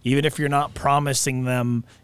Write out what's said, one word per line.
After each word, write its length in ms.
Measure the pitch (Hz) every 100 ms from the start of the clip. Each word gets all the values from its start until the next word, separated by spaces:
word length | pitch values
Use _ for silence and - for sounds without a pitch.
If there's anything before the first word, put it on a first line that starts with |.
even 220 | 123 139
if 140 | 147 -
you're 100 | 147
not 260 | 143 147
promising 680 | - 139 143 143 131 - 127
them, 400 | 127 127 120 120 - -